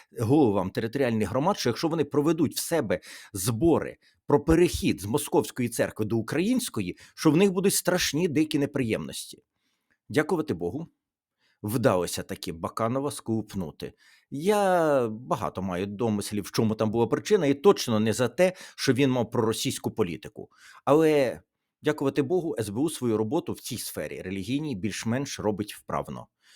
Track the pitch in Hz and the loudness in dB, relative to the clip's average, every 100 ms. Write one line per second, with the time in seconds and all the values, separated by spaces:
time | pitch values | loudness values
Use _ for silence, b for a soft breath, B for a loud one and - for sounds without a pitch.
0 | B - 113 147 127 101 92 123 110 131 | B -4 2 6 6 4 0 -2 -4 -2
1 | 127 113 104 123 160 - 123 113 165 165 | 0 0 0 0 0 0 0 0 0 0
2 | 139 139 147 165 139 - - 165 110 90 | 0 2 2 2 0 -2 -2 -2 0 -4
3 | B B B 101 95 113 165 123 71 - | B B B -6 -2 2 4 4 0 -10
4 | b b - 143 147 165 175 - 156 - | b b 0 2 4 4 4 2 -2 -2
5 | 98 147 - 165 - - 120 - 101 - | -2 -4 0 0 0 -2 -4 -2 -2 -2
6 | 107 113 110 139 196 254 - 113 90 - | -2 -2 -2 -2 0 0 -2 -4 -6 -8
7 | B B 160 147 202 180 190 - - 180 | B B 4 6 4 4 0 0 0 0
8 | - 139 180 147 156 151 139 - 117 90 | 0 0 0 0 0 0 0 -2 -2 -2
9 | 71 - - - _ _ _ _ _ _ | -4 -10 -12 -16 _ _ _ _ _ _
10 | - 113 151 175 147 85 87 123 165 _ | -4 -2 0 0 -2 -4 -4 -6 -10 _
11 | _ _ _ _ _ _ 104 123 117 95 | _ _ _ _ _ _ -6 2 2 2
12 | 85 - - 95 - 80 92 - 113 131 | 0 -6 -8 -8 -8 -8 -8 -4 -2 -2
13 | 143 - - 113 107 98 80 - 62 - | -4 -6 -4 -4 -4 -8 -8 -8 -12 -14
14 | b b b 139 175 208 196 180 160 139 | b b b -4 0 2 4 4 4 2
15 | 117 107 135 165 82 - 95 87 101 101 | 0 -4 -4 -4 -4 -4 -4 -2 -4 -2
16 | 117 104 98 104 92 - 113 110 110 113 | 0 0 -2 -6 -4 0 0 2 0 2
17 | 113 - - 208 143 139 202 196 - 110 | 2 0 2 2 4 4 4 4 2 2
18 | 110 104 120 - 185 180 B B - 123 | 2 0 0 2 2 0 B B 0 4
19 | 139 127 110 117 113 110 - - 120 - | 4 2 0 0 0 0 -4 -4 -4 -2
20 | 92 80 - - - B B B - 147 | -2 -4 -12 -16 -18 B B B 2 4
21 | 160 147 127 80 _ _ _ _ 139 151 | 6 4 2 -2 _ _ _ _ -2 0
22 | 139 139 143 180 165 131 104 104 160 - | 0 0 0 0 -2 -4 -4 -2 -2 -2
23 | 123 107 110 156 175 104 - 117 - - | 0 0 0 -2 -4 -6 -8 -10 -10 -8
24 | 76 71 95 98 92 139 151 104 101 - | -8 -8 -8 -8 -4 -4 -4 -6 -6 -4
25 | 113 123 139 - 98 98 101 - - 73 | -2 -2 -4 -4 -2 -2 -4 -10 -6 -6
26 | 71 64 - _ B | -6 -10 -16 _ B